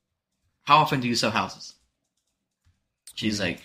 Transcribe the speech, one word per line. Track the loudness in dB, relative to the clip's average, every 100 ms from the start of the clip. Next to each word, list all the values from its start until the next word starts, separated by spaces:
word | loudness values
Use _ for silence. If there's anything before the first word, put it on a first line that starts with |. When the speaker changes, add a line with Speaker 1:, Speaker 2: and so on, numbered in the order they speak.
| _ _ _ _ _ _
Speaker 1:
How | 4 4
often | 6 0
do | -2
you | 0
sell | 0
houses? | 0 -4 -8 -20 -20 _ _ _ _ _ _ _ _ _ _ _ _ -18 -6
She's | -4 -2
Speaker 2:
Mm. |
Speaker 1:
like, | -4 -6